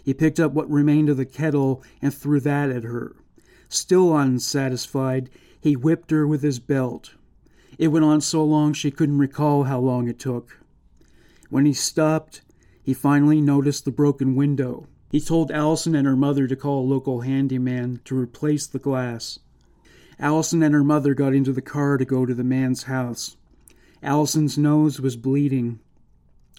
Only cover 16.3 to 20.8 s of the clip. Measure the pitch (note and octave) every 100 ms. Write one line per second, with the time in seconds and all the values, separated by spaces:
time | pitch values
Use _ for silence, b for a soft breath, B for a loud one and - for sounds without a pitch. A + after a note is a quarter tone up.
16.3 | C#3+ C3 C3 C#3+ C#3 C3 C3+ C3 B2 B2+
17.3 | C3+ C#3 B2+ B2+ B2 B2 B2 - C3 B2
18.3 | - D3+ D3 - C3+ D3 C3 B2 A#2 -
19.3 | - _ _ _ _ b b b - D3
20.3 | D#3 D#3 E3 D#3 D3